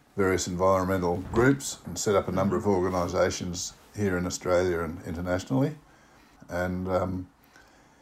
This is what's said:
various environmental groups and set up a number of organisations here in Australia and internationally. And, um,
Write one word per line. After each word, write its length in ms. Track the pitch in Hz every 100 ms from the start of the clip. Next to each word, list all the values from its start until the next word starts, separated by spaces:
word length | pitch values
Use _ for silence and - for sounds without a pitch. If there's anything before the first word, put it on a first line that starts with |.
| _ -
various 320 | 95 92 -
environmental 720 | 87 95 95 92 95 87 87 85
groups 480 | 113 127 139 - - -
and 120 | 82
set 160 | 110
up 140 | 98 -
a 40 |
number 240 | 90 98 90
of 120 | 104
organisations 1040 | 92 90 90 87 90 92 - 92 87 - - - -
here 200 | 101 90
in 120 | 87
Australia 540 | - - 87 92 85
and 200 | 82 85 -
internationally. 680 | 82 90 110 - 131 151 151 - - _ - - _ -
And, 380 | 85 90 90 92
um, 400 | 92 95 92 90 _ _ - - - _ _